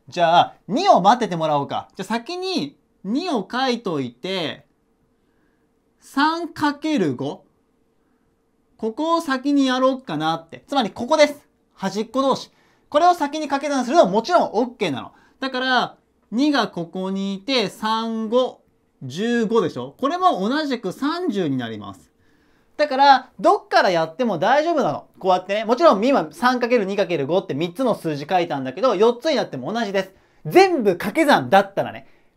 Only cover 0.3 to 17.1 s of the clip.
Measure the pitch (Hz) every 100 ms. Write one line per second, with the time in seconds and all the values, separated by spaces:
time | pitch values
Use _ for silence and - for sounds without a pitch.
0.3 | 170 - - - 254 392 220 190 240 202
1.3 | 170 156 147 139 113 - - 190 233 240
2.3 | 359 381 330 151 - _ _ 190 262 359
3.3 | 247 180 240 262 240 202 151 123 - 180
4.3 | 190 147 107 _ _ _ _ _ _ _
5.3 | _ _ _ _ _ _ _ - 269 311
6.3 | 330 330 - 294 285 311 285 156 123 139
7.3 | 190 _ _ _ _ _ _ _ _ _
8.3 | _ _ _ _ _ 220 226 320 330 320
9.3 | 262 285 285 262 254 262 254 - 151 156
10.3 | 160 - - - 277 196 - 240 311 294
11.3 | - _ _ _ _ 190 190 220 262 269
12.3 | 214 - _ _ _ _ 294 349 349 285
13.3 | 311 294 285 294 277 233 339 202 208 339
14.3 | 339 196 202 247 - 185 120 95 - _
15.3 | _ 262 254 262 247 180 - _ _ _
16.3 | 220 302 277 208 180 170 190 190